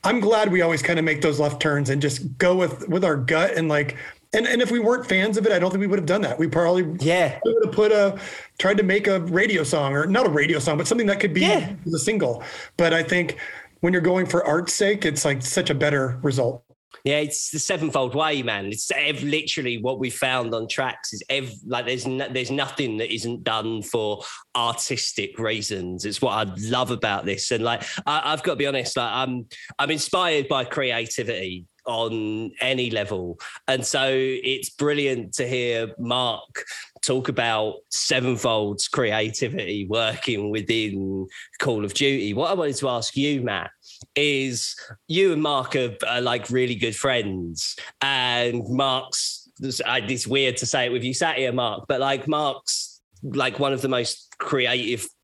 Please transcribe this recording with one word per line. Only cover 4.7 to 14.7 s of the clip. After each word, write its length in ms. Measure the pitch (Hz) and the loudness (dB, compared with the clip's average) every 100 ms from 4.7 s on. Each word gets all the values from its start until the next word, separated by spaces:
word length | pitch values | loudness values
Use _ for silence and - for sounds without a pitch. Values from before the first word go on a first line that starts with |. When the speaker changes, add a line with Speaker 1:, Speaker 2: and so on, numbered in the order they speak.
Speaker 1:
we 80 | 240 | 2
weren't 260 | 220 247 - | 2 2 2
fans 320 | 185 208 208 | 2 4 4
of 80 | 214 | 4
it, 60 | |
I 60 | 185 | 4
don't 120 | 180 | 4
think 100 | 190 | 2
we 60 | 202 | 2
would 120 | 202 | 2
have 80 | 156 | 2
done 60 | 190 | 2
that. 160 | 165 123 | 2 0
We 100 | 160 | 2
probably 360 | 156 170 185 175 175 | 4 4 4 2 0
Speaker 2:
Yeah. 340 | 147 175 156 - | 2 4 4 2
Speaker 1:
would 200 | - 226 - | 2 2 2
have 80 | |
put 180 | - 214 | 4 6
a, 260 | 214 202 196 - - - _ | 6 4 2 -10 -14 -18 _
tried 180 | 185 208 | 2 4
to 60 | |
make 240 | 190 202 208 | 4 4 4
a 140 | 190 | 2
radio 420 | 170 170 226 185 | 2 2 2 2
song, 300 | 139 160 139 | 2 2 2
or 120 | 143 156 | 2 4
not 200 | 202 247 | 4 4
a 40 | |
radio 280 | 147 151 151 | 4 4 2
song, 180 | 165 151 | 2 0
but 100 | 156 | 2
something 200 | 233 208 | 2 4
that 140 | 196 | 2
could 120 | 202 | 2
be 80 | 160 | 4
Speaker 2:
Yeah. 300 | 330 392 185 202 170 | 4 4 0 -6 -4
Speaker 1:
a 40 | 160 | 0
single. 440 | - 214 139 117 - - - - | 2 2 2 0 -6 -14 -12 2
But 160 | 170 | 4
I 100 | 165 | 4
think 340 | 160 180 165 - - - - _ | 2 0 0 -4 -12 -14 -18 _
when 120 | 170 | 2
you're 80 | 185 | 4
going 240 | 165 185 180 | 4 2 2
for 180 | 170 135 | 2 2
art's 260 | 156 180 | 2 0